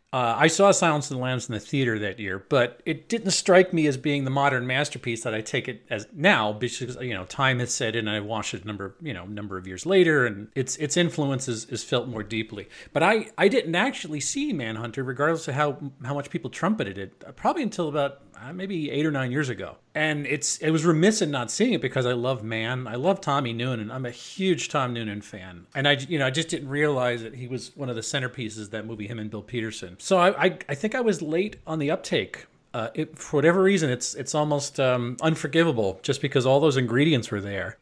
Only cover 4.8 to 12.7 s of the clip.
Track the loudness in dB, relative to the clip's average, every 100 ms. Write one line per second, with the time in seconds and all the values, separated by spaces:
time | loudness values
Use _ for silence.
4.8 | -2 -4 -6 -6 -4 -4 -4 -4 -4 -8
5.8 | -8 -8 -8 0 4 4 2 0 -4 -4
6.8 | -10 -8 -6 -6 -6 0 2 2 0 -2
7.8 | -2 -2 -2 -2 -2 -4 -4 -8 -8 -8
8.8 | -8 -10 -10 -10 -10 -10 -8 -8 -10 -6
9.8 | 4 6 8 6 4 0 -8 -6 -6 -4
10.8 | -2 2 2 2 -2 -2 -2 -6 -6 -8
11.8 | -2 -2 -2 -6 -4 -4 -4 -8 -14